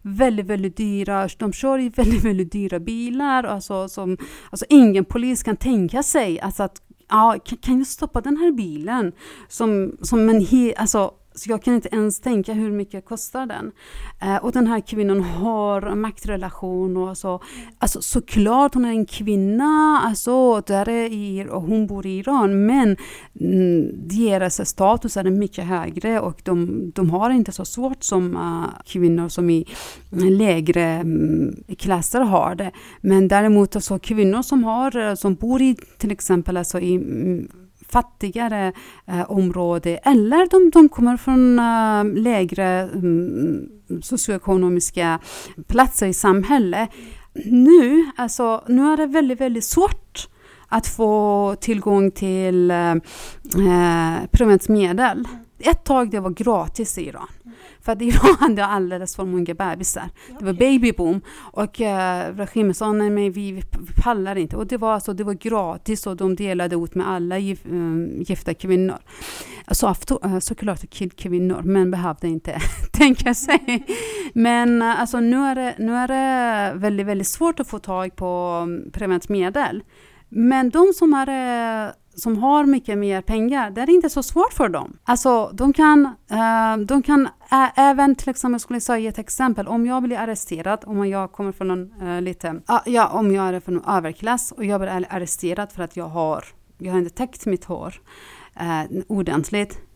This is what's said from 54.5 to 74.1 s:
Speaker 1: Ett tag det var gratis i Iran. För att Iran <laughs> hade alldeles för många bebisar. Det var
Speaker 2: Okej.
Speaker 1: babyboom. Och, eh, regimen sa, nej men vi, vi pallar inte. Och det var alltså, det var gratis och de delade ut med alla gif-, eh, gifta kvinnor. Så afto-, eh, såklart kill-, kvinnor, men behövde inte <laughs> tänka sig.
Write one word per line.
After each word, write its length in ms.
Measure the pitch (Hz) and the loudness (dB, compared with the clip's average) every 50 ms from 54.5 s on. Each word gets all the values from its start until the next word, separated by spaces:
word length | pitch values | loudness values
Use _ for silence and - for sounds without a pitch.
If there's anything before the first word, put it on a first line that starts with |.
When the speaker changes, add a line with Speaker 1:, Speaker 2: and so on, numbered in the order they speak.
| 196 190 - - 214 208 196 175 175 208 254 233 190 - 247 - 247 240 - _ _ - | 6 4 4 2 2 2 2 0 0 0 0 0 -2 -4 -8 -10 -12 -16 -20 _ _ -2
Speaker 1:
Ett 240 | - 294 330 - - | 2 2 2 2 2
tag 260 | - 277 262 247 214 | 0 2 2 2 0
det 80 | 202 208 | -2 -4
var 100 | 185 185 | -4 -4
gratis 680 | 175 - 214 240 220 185 160 156 - - 220 - - | -6 -2 0 0 0 0 -2 -4 -6 -6 -6 -6 -6
i 100 | 190 160 | -10 -10
Iran. 200 | 139 135 - - - - - _ 240 - - - - - _ | -12 -12 -14 -16 -18 -18 -20 _ -20 -20 -20 -20 -20 -20 _
För 100 | _ - | _ -4
att 100 | 226 202 | -4 0
Iran 340 | 240 240 240 - - 392 349 | 0 4 4 8 8 8 6
<laughs> 40 | - | 6
hade 260 | 277 294 214 208 202 | 4 2 2 2 0
alldeles 500 | 196 208 196 185 180 185 175 185 180 - | 0 0 -2 -2 -2 -4 -8 -8 -10 -8
för 100 | - 190 | -8 -6
många 280 | 185 180 180 175 170 170 | -4 -2 -2 -2 -4 -4
bebisar. 560 | 165 196 180 165 175 185 - - 196 - 175 - - - - 247 262 | -4 -4 -6 -4 -6 -6 -6 -6 -6 -10 -12 -16 -18 -20 -20 -16 -8
Det 60 | 208 | -4
var 80 | 190 185 | -4 0
Speaker 2:
Okej. 260 | 180 247 269 277 254 | 2 4 4 4 4
Speaker 1:
babyboom. 420 | 240 233 - - 175 165 175 196 - - - - | 4 2 0 0 0 0 -2 -2 -4 -12 -20 -20
Och, 420 | - - - - 208 208 - - | -20 -12 -6 -6 -6 -6 -4 -4
eh, 520 | 226 208 196 190 185 185 180 180 175 160 190 | -4 -2 -2 -2 -2 -2 -2 -4 -6 -8 -8
regimen 380 | 202 202 190 - 220 214 196 185 | -8 -10 -6 -2 0 0 0 0
sa, 180 | - 220 214 | -2 -2 -2
nej 180 | 208 214 214 208 | 0 0 0 0
men 220 | 208 208 202 196 | 0 0 0 -2
vi, 200 | 175 202 202 196 | -2 -6 -10 -8
vi 120 | 190 190 - - - - - - - - - | -8 -10 -8 -6 -6 -8 -6 -2 0 2 2
pallar 320 | 240 233 202 185 190 196 | 2 0 -2 -4 -4 -4
inte. 220 | 190 165 156 196 | -4 -4 -4 -4
Och 100 | 214 214 | -8 -6
det 100 | 185 254 | -6 -4
var 160 | 226 226 220 214 | -2 0 -2 -2
alltså, 200 | 208 - - 196 | -2 -4 -6 -6
det 100 | 180 208 | -6 -4
var 100 | 208 196 | -6 -6
gratis 720 | 170 - 226 226 214 185 165 170 165 - - 220 208 - | -6 -4 -4 -2 -2 -2 -4 -8 -8 -6 -6 -6 -4 -6
och 80 | 202 185 | -8 -6
de 200 | 170 196 185 185 | -2 -2 -2 -2
delade 400 | 180 208 196 185 180 175 175 180 | -2 -4 -4 -2 -2 -2 -2 -2
ut 200 | 170 170 170 - | -4 -4 -4 -6
med 140 | 185 185 196 | -6 -4 -4
alla 280 | 190 180 175 175 185 190 | -4 -4 -4 -4 -4 -4
gif-, 280 | 196 196 190 - - - 175 175 170 165 160 165 170 - 67 | -4 -4 -6 -8 -8 -8 -6 -4 -4 -2 -2 -4 -4 -6 -8
eh, 40 | - 170 - | -8 -6 -6
gifta 240 | 190 - - - 160 | -6 -6 -4 -8 -8
kvinnor. 440 | _ - 190 185 180 185 185 - - _ - - - - - - - - - - - - - | _ 0 0 2 2 2 0 -4 -8 _ -20 -20 -18 -16 -16 -14 -16 -16 -16 -18 -20 -6 -4
Så 160 | - - 233 | -2 0 0
afto-, 380 | 208 180 - - - 269 - - | 0 -2 -2 -4 -6 -4 -4 -2
eh, 140 | 196 185 185 | -4 -4 -4
såklart 420 | - - 226 - 202 208 180 - - - | -4 -6 -8 -6 -6 -6 -6 -6 -10 -16
kill-, 260 | - - 202 180 - | -10 -10 -10 -10 -10
kvinnor, 460 | - - 190 175 180 180 185 185 - 175 | -10 -8 -4 -2 0 0 0 -2 -2 -2
men 280 | 180 196 196 185 185 | 0 2 2 2 2
behövde 360 | 190 180 180 175 151 - - | 0 -4 -4 -6 -6 -4 -6
inte 320 | 170 160 160 _ - - - 160 - - | -4 -4 -6 _ -8 -8 -2 -2 -2 -2
<laughs> 160 | - - - | -2 -6 -6
tänka 420 | - - 294 277 247 - - 254 240 | 2 4 4 4 4 2 0 -2 -2
sig. 520 | - - - 330 311 - - 240 233 - - 427 466 453 440 | -2 0 0 0 0 2 -2 -4 -4 -4 -6 -8 -8 -8 -8